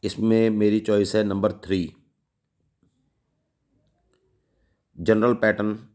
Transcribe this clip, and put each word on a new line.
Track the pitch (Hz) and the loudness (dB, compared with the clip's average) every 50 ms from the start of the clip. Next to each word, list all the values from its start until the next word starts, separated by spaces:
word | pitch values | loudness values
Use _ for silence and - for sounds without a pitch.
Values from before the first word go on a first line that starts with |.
| - | -6
इसमें | 104 90 - 107 113 110 113 113 113 107 | -8 -6 -2 0 2 2 2 2 2 0
मेरी | 107 107 104 104 110 | 2 2 2 2 0
चॉइस | 110 - 107 104 101 95 - | 0 0 0 0 0 2 0
है | 110 107 | -2 0
नंबर | 104 98 98 95 90 92 - | 0 -2 -2 -2 -2 -4 -4
थ्री, | - - 98 92 87 78 - _ _ _ _ _ _ _ _ _ _ _ _ _ _ _ _ _ _ _ _ _ _ _ _ _ _ _ _ _ _ _ _ _ _ _ _ _ _ _ _ _ _ _ _ _ _ _ _ _ _ _ _ _ _ _ _ _ _ _ _ - | -6 -4 -4 -4 -4 -6 -10 _ _ _ _ _ _ _ _ _ _ _ _ _ _ _ _ _ _ _ _ _ _ _ _ _ _ _ _ _ _ _ _ _ _ _ _ _ _ _ _ _ _ _ _ _ _ _ _ _ _ _ _ _ _ _ _ _ _ _ _ -10
जनरल | 85 85 110 107 107 120 123 | 0 0 2 2 4 2 0
पैटर्न | 113 - 110 104 107 104 107 107 110 - - | 2 0 0 0 0 -2 -6 -6 -8 -12 -20